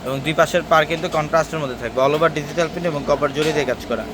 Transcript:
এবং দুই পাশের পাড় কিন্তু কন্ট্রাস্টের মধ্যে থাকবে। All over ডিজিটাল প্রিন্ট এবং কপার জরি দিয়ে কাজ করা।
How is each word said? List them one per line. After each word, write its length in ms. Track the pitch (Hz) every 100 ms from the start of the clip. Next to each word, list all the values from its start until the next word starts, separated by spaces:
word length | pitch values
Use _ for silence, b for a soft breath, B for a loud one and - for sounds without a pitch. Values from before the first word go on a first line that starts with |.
এবং 160 | 127 135
দুই 120 | 135
পাশের 300 | 156 156 175 156
পাড় 180 | 160 151
কিন্তু 220 | 165 165
কন্ট্রাস্টের 500 | 156 151 160 156 160
মধ্যে 180 | 139 117
থাকবে। 220 | 117 120
All 120 | 135
over 140 | 151 165
ডিজিটাল 400 | 151 143 170 165
প্রিন্ট 180 | 175 170
এবং 180 | 143 131
কপার 260 | 143 143
জরি 200 | 139 151
দিয়ে 120 | 147
কাজ 220 | 127 117 -
করা। 160 | 113 107